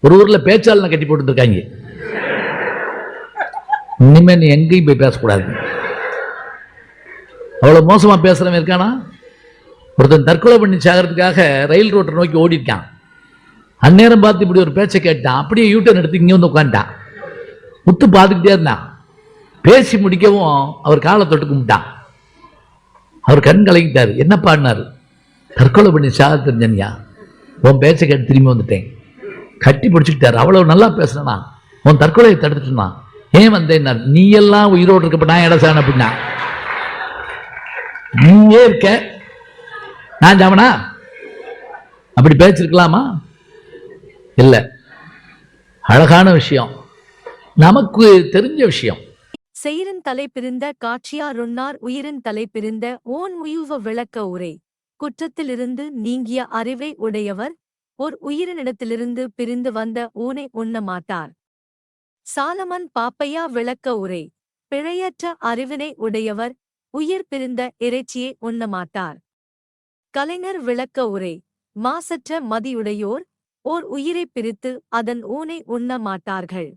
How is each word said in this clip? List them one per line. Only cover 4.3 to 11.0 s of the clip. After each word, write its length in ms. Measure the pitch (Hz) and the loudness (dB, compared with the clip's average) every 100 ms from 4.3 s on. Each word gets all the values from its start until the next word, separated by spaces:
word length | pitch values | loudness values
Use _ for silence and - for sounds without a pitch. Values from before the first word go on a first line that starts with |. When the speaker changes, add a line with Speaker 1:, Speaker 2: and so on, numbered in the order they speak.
| 175 | 4
Speaker 1:
நீ 100 | 156 | 4
எங்கேயும் 380 | 147 160 185 | 2 2 2
போய் 100 | 151 | 2
பேசக்கூடாது. 480 | 139 139 - 113 98 92 - - - - - - - - - - - - _ _ _ - - - - - - | 2 2 0 -2 -2 -4 -10 -10 -10 -10 -10 -10 -12 -14 -16 -20 -20 -20 _ _ _ -20 -20 -20 -20 -20 0
அவ்வளவு 280 | 131 160 160 | 4 6 6
மோசமா 280 | 202 208 190 | 4 4 4
பேசுறவன் 420 | 180 160 180 175 | 2 0 0 -2
இருக்கானா? 300 | 160 180 196 254 - _ _ _ _ _ _ _ _ - | -2 -2 -2 -6 -12 _ _ _ _ _ _ _ _ 0
ஒருத்தன் 280 | 135 156 | 4 4
தற்கொலை 340 | 135 165 240 233 | 4 2 4 4
பண்ணி 180 | 208 185 | 2 0
சாகிறதுக்காக 880 | 143 180 | 2 2